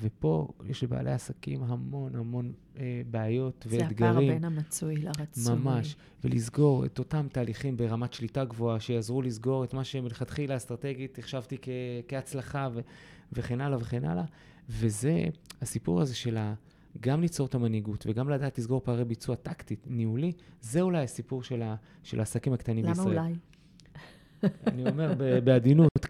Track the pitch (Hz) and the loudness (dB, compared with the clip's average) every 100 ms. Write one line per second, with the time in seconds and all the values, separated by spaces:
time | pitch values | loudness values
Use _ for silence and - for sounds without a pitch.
0 | 110 - 156 160 147 - 107 131 123 127 | -4 -2 0 0 -2 -8 -8 -4 -2 -2
1 | 127 131 - 135 - 135 123 123 127 139 | -2 -4 -4 -10 -6 -4 -4 -4 -4 -6
2 | 131 123 117 123 123 - - - 127 120 | -6 -6 -4 -4 -6 -8 -16 -8 -6 -4
3 | 120 113 110 120 131 - 113 113 110 107 | -4 -2 0 0 0 -4 -2 0 0 4
4 | 113 120 139 123 165 156 151 - 160 151 | 4 6 4 2 0 -4 -4 -4 -2 -2
5 | 151 147 151 127 117 117 135 120 110 - | -4 -6 -6 -2 0 2 2 0 -2 -8
6 | - - 127 123 113 - 147 131 131 - | -18 -6 -2 0 -2 2 4 4 0 -4
7 | 127 156 143 131 117 110 139 120 117 117 | -4 -2 -2 -2 -4 -4 -4 -2 -2 -2
8 | 120 - 117 139 131 113 117 113 104 117 | -4 -6 -6 -4 -4 -2 0 0 0 -2
9 | 107 127 127 110 120 131 123 135 127 135 | -2 -2 -2 -2 0 0 -2 -4 -6 -6
10 | 123 117 123 - 143 131 - 120 139 127 | -6 -6 -6 -4 -2 -4 -4 -8 -6 -6
11 | 131 135 117 135 113 135 127 127 123 120 | -8 -10 -8 -8 -6 -10 -6 -6 -6 -8
12 | 120 135 131 139 123 143 135 117 117 - | -6 -8 -6 -8 -6 -4 -4 -4 -8 -14
13 | - - - 123 113 120 143 131 113 120 | -20 -20 -10 -6 -2 -2 0 -2 -2 -2
14 | 147 180 165 - - - - 110 113 104 | 0 -2 -2 -8 -20 -20 -10 0 0 2
15 | 131 170 165 - - - - - - 175 | 2 2 0 -4 -12 -10 -6 -4 0 2
16 | 143 117 120 113 107 107 - - - - | 2 0 -2 -2 -2 -4 -10 -20 -18 -4
17 | 113 147 170 - 131 131 120 110 104 107 | 0 2 2 0 -2 2 2 0 -2 -4
18 | - 110 135 139 139 - 113 131 127 120 | -2 -2 0 0 -2 -4 -2 0 0 0
19 | 120 113 - 120 151 170 - 107 139 123 | 0 -2 -4 -4 -6 -10 -8 -10 -6 -2
20 | 113 113 170 175 - - 113 147 185 170 | 0 0 -2 -4 -12 -16 -2 2 2 2
21 | 127 - 117 131 123 120 113 107 - - | -2 -4 -6 -6 -4 -4 -4 -6 -10 -20
22 | - 120 110 120 143 127 - 113 110 175 | -6 -2 0 0 0 0 0 0 2 2
23 | 190 165 165 170 - - - - - - | 2 2 0 -4 -10 -20 -20 -20 -20 -20
24 | - - - - 202 - - 127 127 139 | -20 -20 -20 0 0 2 -2 0 0 2
25 | 156 127 135 127 120 127 120 151 160 - | 2 2 4 6 8 8 10 10 10 8
26 | - | 4